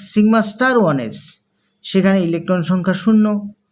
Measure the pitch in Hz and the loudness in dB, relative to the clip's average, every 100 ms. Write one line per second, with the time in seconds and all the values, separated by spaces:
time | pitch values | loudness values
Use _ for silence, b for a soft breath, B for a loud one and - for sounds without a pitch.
0 | - 214 214 220 208 - 262 247 175 135 | -4 0 2 2 0 -2 0 2 2 0
1 | 110 - - - _ _ _ _ - 190 | -4 -10 -12 -16 _ _ _ _ -4 0
2 | 190 196 170 165 170 180 156 185 185 190 | 2 2 0 -2 -2 -2 0 -2 -2 -2
3 | 214 220 214 208 202 - _ | 2 4 2 -2 -6 -14 _